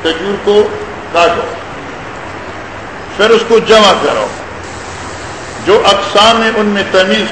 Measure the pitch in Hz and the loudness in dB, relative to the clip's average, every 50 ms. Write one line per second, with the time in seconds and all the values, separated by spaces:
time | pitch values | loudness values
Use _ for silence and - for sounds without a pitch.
0 | - 160 160 165 185 202 202 180 - 202 208 208 214 - - - - - - - | -4 -4 -2 -2 -4 -4 -4 -2 0 2 4 4 4 2 -2 -6 -10 -10 -12 -12
1 | - - - 170 170 165 170 160 - - - - - - - - - - - - | -10 -2 2 2 4 4 2 0 -4 -6 -8 -10 -12 -12 -14 -12 -12 -12 -14 -14
2 | - - - - - - - - - - - - - - - - - - - - | -14 -14 -14 -12 -12 -12 -12 -12 -12 -12 -12 -12 -14 -12 -12 -12 -12 -12 -12 -14
3 | - - - - 202 226 233 220 226 - 233 220 - - 220 220 208 190 170 131 | -14 -10 -2 2 4 4 4 4 4 4 4 4 4 4 4 6 6 6 4 2
4 | 139 139 123 110 104 98 - - - - - - - - - - - - - - | 0 0 0 0 -2 -4 -6 -10 -12 -12 -12 -12 -12 -12 -12 -12 -12 -12 -12 -12
5 | - - - - - - - - - - - - - 170 202 233 - 196 202 202 | -12 -12 -12 -12 -12 -12 -12 -12 -12 -12 -12 -4 2 4 4 6 6 4 2 2
6 | 196 - - 202 214 226 233 226 226 220 226 214 214 208 202 196 190 - 185 185 | 0 0 4 4 6 6 6 4 2 2 2 2 0 2 2 0 0 2 2 2
7 | 190 196 214 214 185 - | 4 4 2 0 0 -2